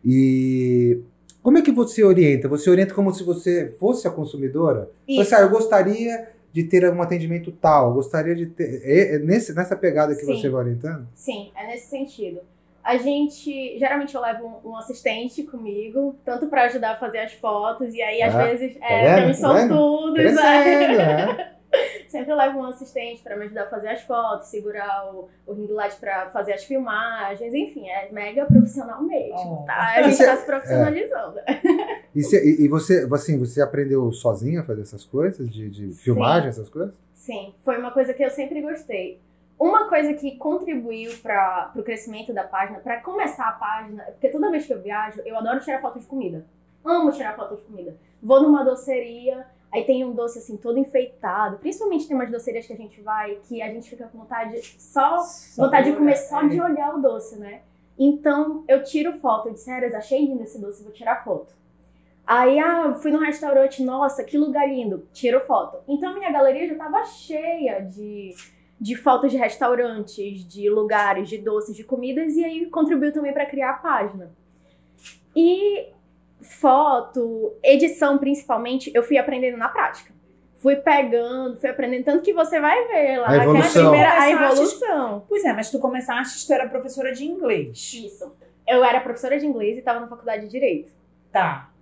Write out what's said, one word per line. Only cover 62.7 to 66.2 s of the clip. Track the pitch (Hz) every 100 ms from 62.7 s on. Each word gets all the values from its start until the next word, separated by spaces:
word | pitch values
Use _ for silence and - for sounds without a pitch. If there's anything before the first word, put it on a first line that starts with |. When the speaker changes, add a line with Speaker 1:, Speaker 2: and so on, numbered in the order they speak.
| 339 311 -
Speaker 2:
fui | 302
num | 302
restaurante, | 302 302 294 277 269 269
"Nossa, | 254 262 277 269
que | - 294
lugar | 302 277 285
lindo", | 262 220 190 -
tiro | - 240 254
foto. | 262 226 - - -
Então, | 285 359
minha | 392